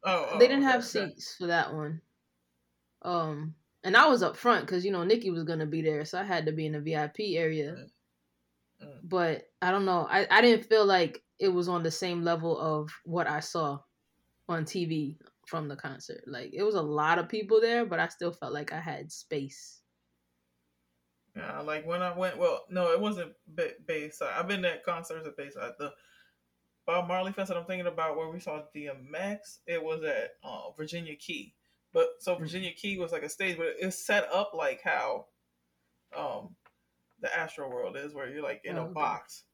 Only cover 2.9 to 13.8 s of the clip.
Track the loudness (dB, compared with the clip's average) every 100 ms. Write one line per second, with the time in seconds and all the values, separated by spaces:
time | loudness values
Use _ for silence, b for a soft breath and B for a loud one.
2.9 | _ -2 0 0 -4 -8 -10 _ _ 6
3.9 | 10 10 8 4 2 4 4 2 -2 0
4.9 | 0 4 4 4 -2 -2 -2 -2 0 0
5.9 | 0 -4 -4 0 0 0 -2 -2 -2 -2
6.9 | -2 -2 -4 -2 0 0 0 -4 -6 -16
7.9 | _ _ _ _ _ _ _ _ _ -18
8.9 | -16 -4 0 2 0 -6 _ 2 2 4
9.9 | 2 4 2 6 8 10 8 6 6 8
10.9 | 6 4 -2 _ _ 2 2 2 0 0
11.9 | -2 -2 0 2 2 0 0 0 0 -2
12.9 | -10 -6 -2 0 -2 -4 -2 -2 -4